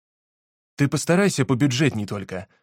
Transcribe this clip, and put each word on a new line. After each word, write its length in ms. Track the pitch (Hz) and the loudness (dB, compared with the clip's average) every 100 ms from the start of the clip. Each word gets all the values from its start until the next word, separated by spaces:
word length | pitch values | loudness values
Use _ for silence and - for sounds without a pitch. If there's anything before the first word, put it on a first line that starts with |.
| _ _ _ _ _ _ _ - | _ _ _ _ _ _ _ -2
«Ты 120 | 143 | -2
постарайся 560 | 151 - 175 196 - | 0 0 2 2 2
побюджетней 600 | 131 131 143 120 151 107 | 0 2 2 2 0 0
только», 440 | 101 101 95 92 - _ | -4 -8 -8 -12 -12 _